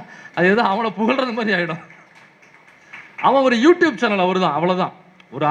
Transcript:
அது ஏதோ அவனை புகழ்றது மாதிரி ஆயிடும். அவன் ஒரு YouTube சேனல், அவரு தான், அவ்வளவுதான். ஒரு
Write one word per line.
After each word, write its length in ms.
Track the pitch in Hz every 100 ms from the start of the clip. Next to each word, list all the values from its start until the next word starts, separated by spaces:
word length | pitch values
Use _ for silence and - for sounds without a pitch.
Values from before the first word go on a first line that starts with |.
| - - - -
அது 160 | 180
ஏதோ 100 | 208 202
அவனை 180 | 202 226 180
புகழ்றது 360 | 220 262 254 226
மாதிரி 180 | 220 180
ஆயிடும். 240 | 170 165 - - _ _ - _ _ _ _ - _ - - - 165
அவன் 180 | 269 262
ஒரு 80 | 233 294
YouTube 320 | 359 330 214
சேனல், 220 | 233 202 180
அவரு 140 | 185
தான், 120 | 175 147
அவ்வளவுதான். 360 | 180 185 156 - - _ - 131
ஒரு 80 | 151